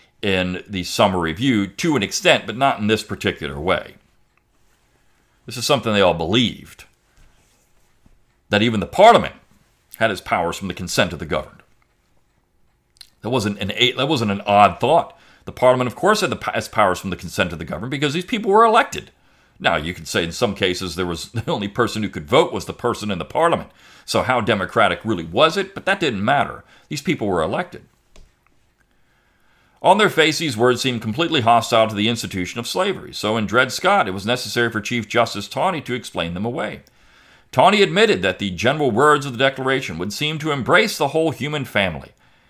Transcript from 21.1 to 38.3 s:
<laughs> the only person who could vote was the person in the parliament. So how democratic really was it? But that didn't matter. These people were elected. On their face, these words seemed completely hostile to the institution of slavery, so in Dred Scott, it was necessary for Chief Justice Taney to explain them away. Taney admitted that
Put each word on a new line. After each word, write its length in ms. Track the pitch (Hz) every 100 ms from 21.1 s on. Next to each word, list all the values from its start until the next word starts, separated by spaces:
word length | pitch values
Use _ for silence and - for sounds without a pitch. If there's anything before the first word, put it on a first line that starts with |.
| 85 -
<laughs> 40 |
the 180 | 113 -
only 160 | 143 101
person 340 | 113 113 110
who 60 | 104
could 220 | 95 76
vote 240 | 135 170
was 100 | 104
the 80 | -
person 400 | - 120 107 107
in 60 | 92
the 80 | 78
parliament. 460 | - 170 120 - _ - - -
So 160 | 113
how 160 | 117 127
democratic 640 | 104 104 90 113 101 87
really 220 | 107 95 82
was 320 | 95 156 185
it? 160 | 190
But 120 | - -
that 140 | 196
didn't 240 | 165 101
matter. 400 | 107 143 - - - _ -
These 140 | 147
people 260 | - 143 107
were 160 | 87
elected. 400 | 80 143 175 - - _ _ - - _ _ _ _ _ _ _ _ _ _ _ _ _ _ _
On 140 | 139 202
their 120 | 208
face, 300 | 160 156 147
these 160 | 165 110
words 260 | 123 120
seemed 200 | 131 120
completely 400 | 107 107 170 156
hostile 460 | 113 117 - 113 110
to 60 | 104
the 120 | 107
institution 500 | 117 101 92 90 120
of 100 | 117
slavery, 460 | 180 196 185 71
so 220 | - 107 113
in 100 | 101
Dred 240 | 113 127
Scott, 360 | - 180 202 95
it 60 |
was 120 | 95 101
necessary 460 | 123 110 120 117
for 80 | 107
Chief 300 | 101 120 104
Justice 400 | 120 113 101 -
Taney 320 | 131 170 165
to 120 | 127
explain 400 | 123 - 92 85
them 120 | 87 113
away. 380 | 127 208 143 _ _ _ _ _ _ -
Taney 300 | 123 165 208
admitted 400 | 185 175 220 101
that 180 | 95